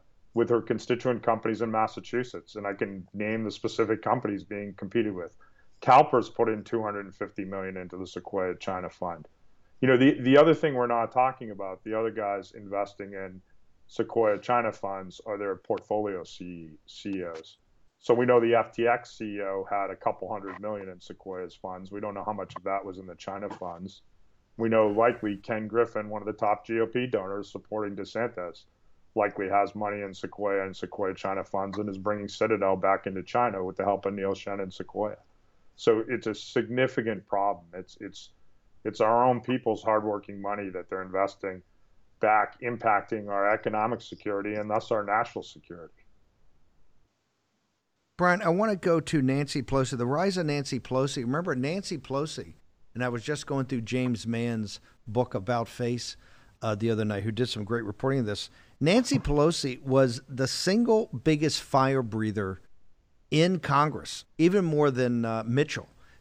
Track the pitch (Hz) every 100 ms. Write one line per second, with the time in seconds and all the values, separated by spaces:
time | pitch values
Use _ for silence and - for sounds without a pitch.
0 | _ _ - 113 117 117 113 110 - 120
1 | 131 117 - 113 117 107 113 110 110 -
2 | - 120 123 87 - 107 101 95 104 98
3 | 87 101 107 113 107 - 110 - 107 110
4 | 107 127 107 98 90 101 101 - 95 120
5 | 107 92 82 - - - - - - 131
6 | 147 127 - - 110 107 - 117 107 101
7 | 98 98 101 - 95 98 95 92 90 90
8 | 92 90 - 98 92 85 - 92 90 -
9 | 90 82 - _ - - - - 131 123
10 | 135 - 127 139 160 151 156 127 120 117
11 | 113 127 127 127 113 98 98 92 107 110
12 | 113 110 101 101 90 113 101 101 101 -
13 | 98 98 95 92 _ - - _ - -
14 | - 120 110 98 - 120 113 - 98 98
15 | 92 - - 101 101 92 - 104 - 107
16 | 104 92 - - 90 85 80 76 - -
17 | 104 95 87 80 - _ _ _ _ _
18 | - 120 127 123 117 117 113 - 117 117
19 | - - 107 104 98 98 95 101 98 92
20 | 113 - 113 107 98 92 104 104 95 90
21 | - 92 98 92 87 - 95 92 95 101
22 | 104 101 104 104 90 - 95 98 98 92
23 | 92 82 - 98 101 - 90 85 95 -
24 | _ _ - _ _ - 113 110 107 104
25 | 120 120 107 98 - 110 107 113 117 107
26 | 104 107 101 104 104 107 - 113 113 123
27 | 127 113 95 98 101 101 - 107 104 98
28 | 98 110 120 - 87 - _ _ _ -
29 | - 110 104 104 95 98 98 104 104 104
30 | 98 92 92 - 101 98 95 92 90 -
31 | 95 95 98 95 92 98 98 95 104 95
32 | 98 104 101 - 110 107 98 92 95 98
33 | 98 95 - 120 120 98 92 92 98 98
34 | 98 101 95 95 - 101 95 - 90 98
35 | 104 - _ _ _ _ - - - 110
36 | 117 120 110 101 - 123 107 123 127 -
37 | 113 98 - 101 101 90 85 90 - -
38 | 98 - - _ - - _ - 110 101
39 | 110 117 127 120 120 127 113 104 110 107
40 | 107 104 101 101 101 104 98 90 90 95
41 | 92 92 98 - 98 92 - _ _ -
42 | _ - 107 107 101 - 120 117 113 101
43 | - 110 101 101 101 107 - 107 110 117
44 | - - 107 101 101 107 107 107 - 110
45 | 101 107 117 98 90 73 - 87 80 _
46 | _ _ _ _ - _ _ _ - -
47 | _ _ _ _ _ _ _ _ _ _
48 | _ - 180 175 190 175 220 196 180 165
49 | - 156 131 135 143 147 117 135 127 123
50 | 120 147 196 185 156 143 139 127 - 127
51 | 135 139 120 147 180 127 139 190 196 151
52 | - 135 156 - 87 - - _ - 117
53 | 127 120 127 143 - 139 131 127 107 127
54 | 127 113 113 117 120 113 104 - _ _
55 | - 107 - 104 98 120 113 - 120 120
56 | - - - - - - 113 104 113 110
57 | 107 101 110 107 123 110 101 117 104 -
58 | 131 139 107 101 - - - - 147 220
59 | 247 277 - 147 156 165 139 123 135 131
60 | 131 117 - 127 131 - 180 214 233 220
61 | - 117 160 151 151 - - 135 131 135
62 | 117 110 107 104 98 90 - - - -
63 | _ _ - 151 175 185 - 143 151 90
64 | 76 - - - 175 202 170 147 147 127
65 | 123 120 117 113 113 127 147 - - -
66 | - -